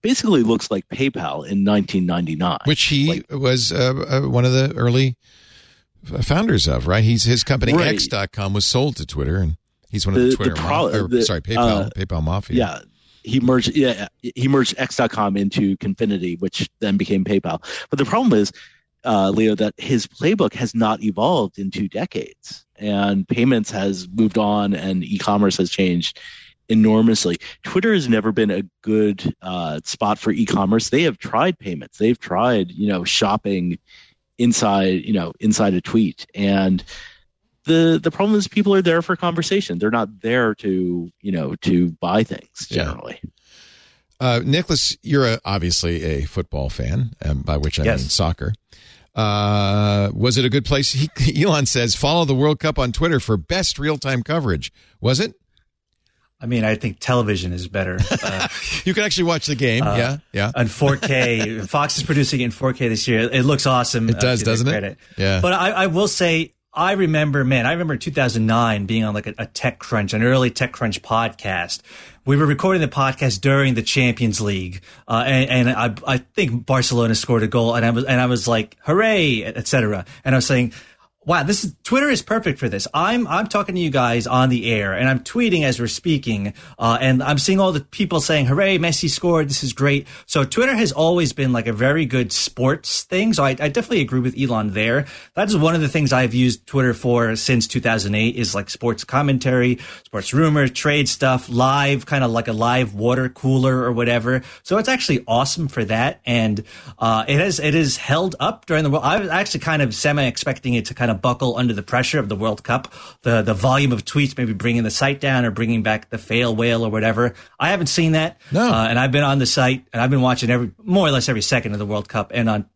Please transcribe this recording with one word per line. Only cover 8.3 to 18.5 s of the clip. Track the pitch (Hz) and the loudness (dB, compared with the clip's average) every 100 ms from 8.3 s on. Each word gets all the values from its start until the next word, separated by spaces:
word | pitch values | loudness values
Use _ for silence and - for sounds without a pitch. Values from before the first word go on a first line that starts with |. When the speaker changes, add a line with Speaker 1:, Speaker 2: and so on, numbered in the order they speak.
Speaker 2:
com | - 98 | -4 -4
was | 101 98 | -2 0
sold | 123 143 - | 0 0 -4
to | 76 | -8
Twitter, | 71 67 90 | -4 -2 0
and | 85 80 _ _ _ | 0 -2 _ _ _
he's | 107 95 | -4 0
one | 113 | 2
of | |
Speaker 1:
The, | 123 | 2
Speaker 2:
the | |
Speaker 1:
the | 127 | 2
Speaker 2:
Twitter | 107 151 | 0 -2
Speaker 1:
pro-, | 156 | -2
Speaker 2:
ma-, | 151 147 110 | 0 0 0
or, | 92 | 0
Speaker 1:
the, | 120 | 0
Speaker 2:
sorry, | 107 87 | 0 -2
PayPal, | 82 113 120 104 104 | -2 0 2 2 -2
Speaker 1:
uh, | - | -6
Speaker 2:
PayPal | 95 85 | -4 -2
mafia. | 78 92 - 123 | -2 -2 -2 -2
Speaker 1:
yeah. | 104 - - _ _ _ | -2 -4 -16 _ _ _
He | - 127 | -2 0
merged, | 123 127 - 151 | 2 2 2 2
yeah, | 131 104 101 _ | 0 0 -8 _
he | 123 123 131 | -14 -4 2
merged | 135 123 - | 2 2 -2
X | 131 - | -6 -2
dot | 117 | -2
com | - 104 98 | 0 -2 0
into | 98 - 101 95 | -2 0 0 0
Confinity, | 104 95 110 98 90 85 | -4 -2 -2 -2 -4 -4
which | 92 - - _ | -6 -6 -10 _
then | 107 98 | -2 0
became | 101 98 95 | 0 -2 0
PayPal. | 101 87 82 - - - | 0 -2 -8 -8 -14 -8
But | 143 | -2
the | 131 | 0
problem | 220 254 113 | 2 4 4
is, | - | 2